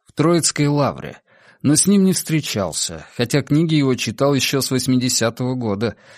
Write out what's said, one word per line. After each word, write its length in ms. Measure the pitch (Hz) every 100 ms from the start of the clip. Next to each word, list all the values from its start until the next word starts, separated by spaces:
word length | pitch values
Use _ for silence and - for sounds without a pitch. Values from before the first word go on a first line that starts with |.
в 100 | _
Троицкой 540 | - 147 170 - - 147
лавре, 540 | 147 131 69 - - _ _ _ _
но 140 | 135 151
с 100 | -
ним 200 | 202 190
не 80 |
встречался, 920 | 180 - 160 - 107 92 76 - 80 - -
хотя 280 | 120 147
книги 320 | - 147 170 156
его 180 | 135
читал 400 | 127 - 101 139
ещё 280 | 139 - 139
с 100 | -
восьмидесятого 840 | 131 127 127 123 - 139 - 127
года, 420 | 127 113 98 113 - -